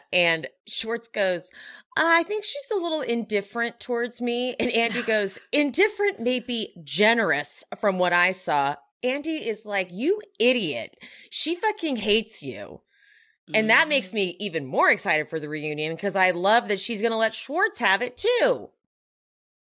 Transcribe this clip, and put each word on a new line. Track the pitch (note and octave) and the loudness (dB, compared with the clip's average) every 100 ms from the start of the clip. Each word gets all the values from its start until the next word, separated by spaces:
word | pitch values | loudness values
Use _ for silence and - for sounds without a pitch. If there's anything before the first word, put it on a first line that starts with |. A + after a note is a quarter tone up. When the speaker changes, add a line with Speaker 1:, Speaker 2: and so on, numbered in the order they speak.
| - | -2
Speaker 1:
and | F3+ E3+ E3 - - - | 2 2 2 -4 -14 -10
Schwartz | - A3 A3+ - | -8 -4 -6 -6
goes, | A3 F#3+ F3 - - - - _ - | -2 0 0 -6 -14 -20 -20 _ 0
"Uh, | |
I | E4 E4+ | 4 4
think | E4+ G#4 | 2 -2
she's | - C#5 - | -4 -8 -4
a | G#4 | -2
little | E4+ D#4 | 0 -2
indifferent | - A#3 A3+ G#3 G3+ A#3 A#3 - | 0 -2 0 -2 -2 -4 -6 -6
towards | - A#3 A#3+ - | -6 -4 -4 -4
me." | A#3+ A#3+ B3 - | -2 -2 -2 -2
And | B3 | 0
Andy | A3+ A#3 A3 | 2 2 0
Speaker 2:
<laughs> | |
Speaker 1:
goes, | A3+ G#3+ G3+ - - | 0 0 0 -4 0
"Indifferent | C#4+ C#4+ C4 G#4 G4+ G4+ G4+ | 2 2 2 2 2 -2 0
may | A#3 B3+ | -2 -2
be | - A#3 A3 - | -2 -4 -6 -10
generous | D3 C#3+ G#3 A#3 G3 C#3+ D3 - - G3+ | -6 2 4 4 2 0 -2 -6 -8 -2
from | G#3 F#3 | 0 2
what | F3+ | 4
I | F3 F3+ | 4 4
saw." | F#3 - D3 C#3 D3 _ _ | 2 0 2 2 -2 _ _
Andy | B3 C#4 D#4 D#4 A3+ | -4 -2 -4 -4 -4
is | G#3+ | -6
like, | G#3 G3+ F3+ | -4 -4 -4
"You | F3+ C#4 G#4 - - | -2 0 0 -4 0
idiot. | A#3+ B3 F3 A#2+ G2+ - - - - | 2 2 0 -4 -8 -14 -20 -20 -8
She | - D4+ F4 | -4 -2 0
fucking | A4 G#4+ D#4+ A#3+ | -2 -2 -2 -2
hates | G#3 G#3+ - - | 2 0 0 -8
you." | C#3 G#2 G2+ - _ _ _ _ _ _ - | -8 -10 -12 -14 _ _ _ _ _ _ -4
And | G#3 A3 | 0 4
that | B3 D#4 | 4 4
makes | C#4+ F#3+ | 0 0
Speaker 2:
Mm-hmm. | G#3+ | -2
Speaker 1:
me | F#3 - | -2 -2
even | G3+ D#3+ C3 | -6 -4 -2
more | F#3 F4 | 2 4
excited | A#3+ F#3+ D#3 D3 | 4 2 0 0
for | E3 | -6
the | D3 | -6
reunion | D3+ D3+ D3+ D#3 D#3+ | -6 -4 -4 -4 -4
'cause | G3 G3 | -2 2
I | F#3 | 2
love | F3 F#3 A#3 G#3 | 2 4 4 4
that | G3 | -2
she's | - G#3+ | -4 -2
gonna | A3+ A3+ | -2 0
let | A3 - | 0 -2
Schwartz | - D#4 G#4 - | -4 0 0 2
have | A3+ G3 | 2 2
it | B3 - | 0 -2
too. | A4 A#4+ C#4 C#3+ - _ _ _ _ _ _ _ _ _ | 0 4 4 2 -4 _ _ _ _ _ _ _ _ _